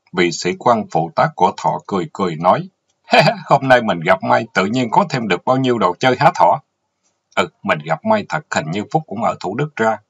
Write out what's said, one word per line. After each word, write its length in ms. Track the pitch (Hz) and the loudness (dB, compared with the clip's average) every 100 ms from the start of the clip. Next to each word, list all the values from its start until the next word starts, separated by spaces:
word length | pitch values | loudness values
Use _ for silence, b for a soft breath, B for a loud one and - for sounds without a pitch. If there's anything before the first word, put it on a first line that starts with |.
| _ | _
vị 180 | - 175 | 0 0
sĩ 200 | - 90 92 | 0 -4 -2
quan 260 | 123 113 98 | 0 0 0
phụ 200 | 82 82 - | -4 -2 0
tá 120 | 151 - | -2 2
của 160 | 90 - | 0 0
Thọ 220 | 160 85 - | -4 -4 -4
cười 220 | 98 80 | -6 -4
cười 220 | - 92 78 | -4 -4 0
nói, 340 | 90 110 185 _ _ _ _ | 2 2 -2 _ _ _ _
<laughs> 380 | 247 190 214 - | 4 4 0 0
"Hôm 220 | 156 131 | 0 4
nay 140 | 123 | 2
mình 180 | 110 87 | 4 -2
gặp 240 | 82 95 | 0 0
may 240 | 120 123 113 | 2 0 0
tự 120 | 98 98 | -2 -2
nhiên 240 | 127 120 | -2 0
có 140 | 170 180 | 0 0
thêm 180 | 131 110 | -2 -2
được 180 | 90 - | -2 0
bao 120 | 131 | 0
nhiêu 200 | 127 120 | 0 2
đồ 180 | 92 - | 0 0
chơi 160 | 135 123 | 0 2
hả 120 | - - | 2 4
Thọ?" 260 | 85 147 - _ _ _ _ _ _ - | 2 2 -4 _ _ _ _ _ _ -6
"Ừ, 120 | 87 - | -6 -6
mình 160 | 101 85 76 | -4 -4 -2
gặp 200 | 78 220 | -6 0
may 200 | 107 - | 0 0
thật, 160 | 160 - - | -8 -4 -6
hình 160 | 78 | -4
như 120 | 98 101 | -6 -4
Phúc 120 | 160 - | -4 -4
cũng 160 | 101 | -4
ở 120 | 98 80 | -4 -4
Thủ 160 | 92 113 | -6 -6
Đức 200 | 151 - | -6 -2
ra." 220 | 220 214 | -2 -2